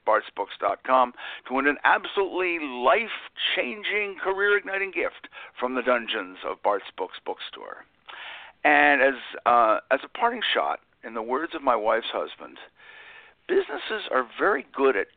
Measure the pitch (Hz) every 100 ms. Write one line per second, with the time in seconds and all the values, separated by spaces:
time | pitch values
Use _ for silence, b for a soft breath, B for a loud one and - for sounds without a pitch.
0 | - 107 - - 98 - 101 95 - 131
1 | 123 - B B - 127 139 139 139 208
2 | 190 - 190 180 185 170 147 123 123 196
3 | 220 - - - - - 123 107 101 208
4 | 202 185 185 190 202 202 185 196 196 165
5 | 90 - - B B - 123 127 120 123
6 | 113 113 92 92 - 95 - 101 - -
7 | 92 - - 90 - - 50 - - _
8 | - B B B B B 147 147 147 143
9 | 135 127 - - - 120 113 104 - 135
10 | 151 - 240 233 - 113 71 69 _ _
11 | - 117 110 127 165 160 139 117 107 113
12 | - 104 76 - 69 - - _ B B
13 | B B B B - 381 370 - - 220
14 | - 127 120 117 165 214 - - 135 104
15 | -